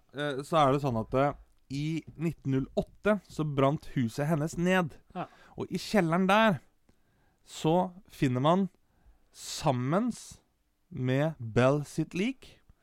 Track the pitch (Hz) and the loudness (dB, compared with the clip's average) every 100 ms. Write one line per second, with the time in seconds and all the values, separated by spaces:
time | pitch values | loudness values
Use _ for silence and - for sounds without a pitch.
0 | _ - 147 135 139 165 139 139 139 117 | _ -8 -6 -6 0 4 4 4 0 -2
1 | 107 131 143 - - _ _ 139 151 160 | 0 0 0 -2 -14 _ _ -6 -4 -4
2 | - - 165 - 139 135 139 - - - | -8 -6 -6 -4 -2 -2 0 -4 -4 -4
3 | 202 208 - - 151 139 135 156 - - | 0 0 -4 -6 -2 2 2 2 -4 -2
4 | 117 - 143 165 156 - 175 185 170 - | -2 -2 -2 -2 -2 -2 0 2 0 -6
5 | _ 180 160 - - - - 170 - 220 | _ -12 -12 -14 -20 -12 -8 -8 0 2
6 | 165 170 190 208 220 147 - _ _ _ | 2 2 4 4 4 2 -4 _ _ _
7 | _ _ _ _ _ - 156 170 180 - | _ _ _ _ _ -4 0 2 0 -6
8 | - - 139 123 143 180 190 - _ _ | -20 -2 0 2 2 2 0 -6 _ _
9 | _ _ _ - - - 156 123 127 170 | _ _ _ -18 -14 -4 -2 0 0 -2
10 | 240 208 - - _ _ _ _ _ - | -2 -6 -14 -20 _ _ _ _ _ -6
11 | 127 131 156 156 113 110 127 147 143 - | -2 0 -2 -4 -2 2 4 2 -2 -6
12 | 156 170 220 269 - - _ _ | -4 -4 -4 -6 -16 -20 _ _